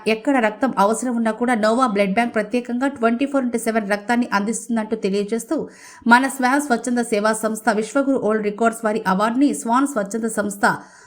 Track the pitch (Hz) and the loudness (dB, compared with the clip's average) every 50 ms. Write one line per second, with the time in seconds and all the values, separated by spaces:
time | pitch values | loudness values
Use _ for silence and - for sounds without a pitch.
0 | - 214 220 220 - 294 277 254 220 214 214 214 269 247 - 185 196 208 226 226 | -2 -2 -2 0 0 0 2 2 2 0 0 0 -2 0 2 2 2 2 2 0
1 | 240 254 240 233 226 220 220 220 240 247 247 214 214 214 226 262 262 247 196 202 | -2 -2 -2 0 0 0 0 0 0 0 2 2 2 2 2 2 2 2 2 2
2 | 202 190 190 233 240 233 - 220 208 208 - 247 240 240 240 247 269 277 277 262 | 0 2 2 0 0 0 -2 -2 -2 0 -2 -4 -2 -4 -4 -2 -2 -2 0 0
3 | 226 233 240 233 277 269 277 269 247 240 233 233 - 233 220 226 208 196 208 202 | 0 2 2 0 0 0 0 0 0 0 -2 -2 -2 -2 -2 -2 -2 -2 -4 -4
4 | 202 - 240 240 240 - - 202 208 220 220 - - - 233 220 214 220 233 220 | -2 0 0 0 0 0 0 0 0 -2 -4 -4 -4 -4 -2 -2 -2 -2 -4 -2
5 | - 196 196 202 202 202 220 233 226 - - 254 - - - - - - - - | -2 0 0 -2 -2 -2 -4 -4 -4 -2 -4 -4 -4 -6 -10 -18 -20 -20 -20 -4
6 | - 233 240 247 269 269 269 - 254 247 269 294 294 - 240 226 - 254 247 240 | 4 6 6 6 6 2 0 0 0 2 2 2 2 0 0 0 0 0 -2 -2
7 | 233 - 226 208 208 214 220 220 - 220 220 214 - 240 208 214 220 214 - 277 | 0 0 0 2 2 2 0 0 -2 -4 -4 -2 0 0 0 0 -2 0 0 0
8 | 269 269 269 - - 208 220 214 208 208 208 208 226 226 220 - - 214 214 220 | 2 2 2 2 2 0 0 0 0 -4 -2 0 0 0 0 0 -2 -2 -2 -2
9 | 220 185 190 190 208 233 233 262 294 262 - - - 226 233 254 285 269 285 214 | 0 0 0 0 0 0 2 2 2 2 0 -2 -2 0 2 2 0 0 -2 -4
10 | 202 196 - 226 233 220 220 214 202 208 196 - 247 202 - - - - - - | -4 -4 -4 -4 -4 -4 -2 -4 -4 -4 -2 0 0 0 0 -2 -6 -16 -20 -20
11 | - | -20